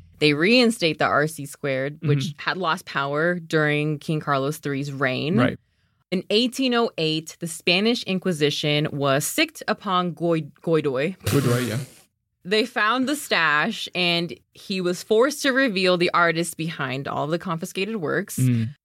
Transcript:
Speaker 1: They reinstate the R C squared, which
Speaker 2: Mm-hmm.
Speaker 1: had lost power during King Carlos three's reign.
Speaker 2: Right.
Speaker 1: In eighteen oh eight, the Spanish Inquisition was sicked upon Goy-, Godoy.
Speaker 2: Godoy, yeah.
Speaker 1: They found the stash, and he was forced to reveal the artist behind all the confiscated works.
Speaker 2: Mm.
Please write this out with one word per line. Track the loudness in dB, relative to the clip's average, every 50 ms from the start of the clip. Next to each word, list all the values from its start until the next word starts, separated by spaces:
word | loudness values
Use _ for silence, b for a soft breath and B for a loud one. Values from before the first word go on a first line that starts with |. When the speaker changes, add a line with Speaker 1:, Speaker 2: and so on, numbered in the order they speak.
| -8 -14 -4 2
Speaker 1:
They | 4 4 4
reinstate | 4 4 4 6 6 6 4 2 2 0 0 0 2
the | 0
R | 2 2 2 2
C | 0 -2 -6 -12
squared, | -12 -10 -6 -4 -2 -2 -2 -2 -4 -6 -4
which | 0 0 2 2 0
Speaker 2:
Mm-hmm. | -4 -6 -6 -4 -4
Speaker 1:
had | -4
lost | -2 -2 -2 -2 -2 -4
power | -6 -4 -4 -2 -2 0 0 0 0 0 -2
during | -4 -2 0 2 2 2 2 2 0 -2 -2 -4
King | -4 -4 -4 -2
Carlos | 0 0 0 0 0 -2 -4 -4
three's | -4 -4 -4 -4 -4 -4
reign. | -4 -2 0 0 0 0 -2 0 2
Speaker 2:
Right. | 2 2 2 0 -4 _ _ _ _ _ _ _ _ _ -4
Speaker 1:
In | -4 -4 -2 0
eighteen | 2 2 2 2 0 0 0 0 2
oh | 2 0 0 0
eight, | -2 -2 0 -2 -2 -4 -8 -12 -10
the | -10 -10
Spanish | -8 -4 2 2 2 4 4 2 0 0 -2
Inquisition | -2 -4 -2 -2 -2 0 2 2 0 0 0 0 0 2 2 0 -2
was | -2 0 0 2 2 2 0
sicked | -2 -2 -2 -2 -2 -4 -6 -4
upon | -4 -4 -4 -2 -2 0 0 0 -2 -4
Goy-, | -2 0 0 0 0 -2 -6 -10 _
Godoy. | -2 0 2 2 2 0 0 0 -2 -2 -4 -4 -4
Speaker 2:
Godoy, | 0 0 2 2 2 2 2 0
yeah. | -2 -4 -4 -6 -8 -14 -20 _ _ _ _ _ _ _ _ -6
Speaker 1:
They | -2 0 0 0
found | 0 -2 -2 0 0 0 0 0 -2
the | -2
stash, | -4 -2 0 0 2 2 4 2 2 2 0 -2 -6 -8 -6 -4
and | -2 0 0 0 0 -2 -4 -8 -12 _ _
he | _ -16 -10 -6 -4 -2
was | -2 -2 -4 -4
forced | -2 2 4 4 4 2 2 0
to | 0 0
reveal | 2 2 2 2 2 2 2 4 4
the | 4 2 2 2
artist | 4 2 2 2 0 -2 -4 -4
behind | -6 -6 -6 -4 -4 -6 -4 -4 -6 -6 -6
all | -4 -4 -4
the | -2 -4 -4
confiscated | -4 -4 -6 -6 -6 -8 -6 -6 -6 -4 -4
works. | -4 -4 -2 -2 -2 -4 -4 -2 0
Speaker 2:
Mm. | 2 2 2 2 0 -4 -6 _ _